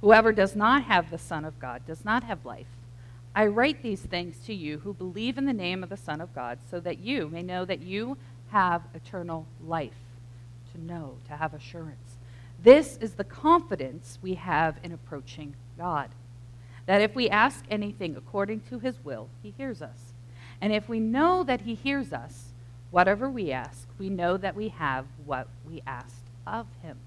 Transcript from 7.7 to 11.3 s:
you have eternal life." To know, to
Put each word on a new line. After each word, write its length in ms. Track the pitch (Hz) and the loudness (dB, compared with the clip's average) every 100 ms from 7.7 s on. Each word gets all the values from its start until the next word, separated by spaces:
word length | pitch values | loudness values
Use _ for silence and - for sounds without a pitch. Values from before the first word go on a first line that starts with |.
| 170 | -6
you 360 | 170 196 240 269 - - - | -4 -6 -6 -8 -12 -20 -2
have 320 | 214 180 175 165 | 2 4 2 -2
eternal 540 | 160 - 190 170 165 160 - | -16 -10 -8 -6 -8 -8 -16
life." 300 | 160 165 131 - - - - - - - - | -4 -4 -4 -10 -20 -20 -20 -20 -20 -20 -18
To 80 | 165 | -14
know, 340 | 165 175 147 127 | -10 -10 -10 -14
to 80 | 120 | -14